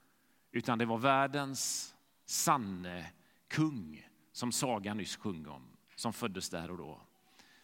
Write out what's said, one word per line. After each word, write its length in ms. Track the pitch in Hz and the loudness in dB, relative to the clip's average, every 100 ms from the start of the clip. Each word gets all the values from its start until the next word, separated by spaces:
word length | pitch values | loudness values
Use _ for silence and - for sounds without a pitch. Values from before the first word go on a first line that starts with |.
| _ _ _ _ _ | _ _ _ _ _
utan 280 | 120 120 117 | -4 0 2
det 60 | |
var 140 | 117 113 | 2 4
världens 960 | 135 135 139 143 139 131 - - - - _ _ - | 6 6 4 0 -2 -2 -2 -2 -6 -14 _ _ -6
sanne 840 | - - 147 101 92 90 87 82 - _ _ - | 0 6 6 4 -4 -4 -6 -8 -14 _ _ -4
kung 600 | - 156 131 80 76 - _ _ | 2 2 2 -8 -12 -16 _ _
som 200 | - 123 | -4 -2
sagan 440 | 113 139 110 101 107 | 0 2 0 0 -2
nyss 200 | 90 - | -4 -4
sjöng 300 | 107 85 76 | -4 -4 -8
om, 160 | 69 60 - _ | -12 -16 -20 _
som 180 | - 123 | -6 -4
föddes 380 | - 117 92 - | -2 -2 -2 -4
där 200 | 87 85 | -4 -6
och 80 | 87 | -8
då. 220 | 73 - - _ _ - - - | -10 -14 -18 _ _ -20 -20 -20